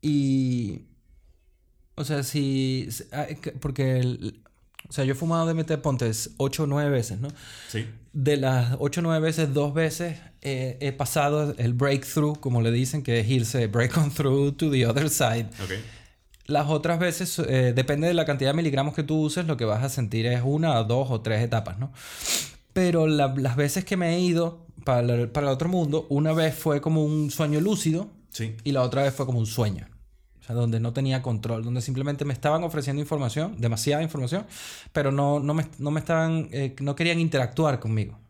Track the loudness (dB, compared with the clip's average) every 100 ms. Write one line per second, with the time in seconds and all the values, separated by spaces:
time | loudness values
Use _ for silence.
0 | 2 2 4 2 2 0 -2 -6 -12 _
1 | _ -20 _ _ _ _ _ _ _ -10
2 | -4 -2 -2 0 0 2 0 0 -4 -8
3 | -10 -8 -6 -6 -10 -8 -8 0 2 2
4 | 2 -2 -8 -10 _ _ _ _ -12 -2
5 | -2 0 0 0 0 0 0 -2 0 0
6 | 0 -2 -6 -2 -2 0 0 0 2 2
7 | 0 -4 -8 -10 -18 -18 -8 -8 -6 -10
8 | -12 -2 2 2 2 2 2 0 -2 0
9 | 0 2 2 2 0 2 0 0 0 -2
10 | -6 -6 -14 -12 -6 -4 -4 -4 -6 -4
11 | -2 2 2 2 0 0 0 2 2 0
12 | 0 0 0 0 0 2 2 2 0 -2
13 | 0 0 2 2 2 0 0 2 2 2
14 | 2 2 2 4 2 2 0 4 4 4
15 | 2 2 2 0 -4 -6 -6 -6 -8 -18
16 | -20 _ _ -20 -2 0 2 0 0 0
17 | 0 0 -4 -2 2 4 4 4 2 2
18 | 2 2 2 2 2 2 2 2 0 -2
19 | 0 0 0 0 -2 0 0 0 0 -2
20 | -2 0 2 2 2 2 4 2 2 0
21 | 2 -2 0 0 2 0 -2 -6 -8 -8
22 | -18 -10 -4 -4 -4 -14 _ 0 2 4
23 | 4 4 2 2 -2 0 0 0 -2 -2
24 | 0 2 2 2 0 -4 -20 -8 0 2
25 | 4 2 0 0 0 0 0 2 2 0
26 | 0 2 2 4 2 0 0 0 2 2
27 | 2 2 0 0 0 2 2 2 2 0
28 | -2 -12 -18 -8 -6 -6 -2 0 2 2
29 | 0 0 -2 0 0 0 0 -2 -10 -18
30 | -20 _ _ -20 -8 -2 0 0 -2 -2
31 | 0 0 -2 -4 -2 -4 -2 -4 -4 -4
32 | -4 -4 -4 -2 0 0 0 -4 -4 -4
33 | -2 -2 -2 -2 -6 -2 -2 0 0 0
34 | 0 -4 -4 -4 -6 -16 -16 -18 -6 -2
35 | 0 2 2 2 0 0 -2 -4 -2 -2
36 | 0 0 2 0 -2 -4 -6 -4 -6 0
37 | 0 2 2 0 -2 0 2 2 0 -2
38 | -2 -8 -20